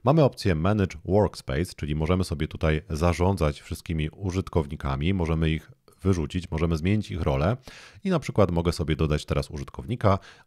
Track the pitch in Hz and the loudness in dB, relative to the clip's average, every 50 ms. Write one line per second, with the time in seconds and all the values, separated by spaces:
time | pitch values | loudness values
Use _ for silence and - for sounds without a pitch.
0 | - 120 156 165 147 123 - - - 98 87 76 80 95 107 107 95 85 - 78 | 0 4 6 6 4 4 2 0 0 0 2 2 2 2 2 2 0 0 -2 -6
1 | - - 90 104 101 82 - - - - 65 71 90 - - - 78 73 76 76 | -2 2 4 4 4 2 0 -6 -8 -4 -2 -2 -2 -4 -6 -8 -6 -4 -2 -2
2 | 78 78 92 92 90 - 82 71 78 73 - 82 - 80 78 78 - - 82 73 | 0 0 2 0 0 -2 -4 -4 -4 -6 -4 0 0 2 2 0 -2 -4 -2 0
3 | 87 87 85 85 87 92 98 82 82 73 71 - - - 82 - - - 85 78 | 2 2 2 2 2 2 2 2 0 0 0 -4 -8 -12 -12 -10 -6 -4 -2 -2
4 | 76 78 - - 98 92 85 95 92 - - 87 76 71 78 78 - 71 67 67 | -2 -4 -6 -6 -6 -4 -2 -2 -4 0 0 0 0 0 -6 -6 -4 -4 -2 0
5 | 73 90 98 92 82 80 80 80 82 78 80 76 - - - _ _ - _ _ | 0 0 0 0 0 0 0 2 2 2 0 -2 -4 -12 -20 _ _ -20 _ _
6 | - 95 98 85 73 69 - 92 85 - 82 78 85 82 82 78 78 92 104 107 | 0 0 0 0 -2 -2 -4 -6 -6 -4 -2 -2 0 0 0 0 0 0 0 0
7 | - - 101 82 - 76 69 - - 101 127 135 - - - - - - - - | -2 -4 -6 -2 0 0 2 2 2 0 0 -2 -6 -14 -20 -20 -20 -20 -18 -8
8 | - 196 185 156 - - - - 101 87 85 85 85 85 80 - 80 73 78 - | -2 -2 0 0 -2 0 2 4 4 4 4 2 2 0 0 0 0 0 0 0
9 | 80 73 76 73 - - - 71 69 - 82 73 65 - - - - - 120 - | 2 2 0 0 -2 -2 -2 -2 -2 -4 -8 -10 -10 -10 -12 -12 -8 -8 -6 0
10 | - 101 98 95 - - - - _ | 2 2 2 2 -2 -10 -20 -20 _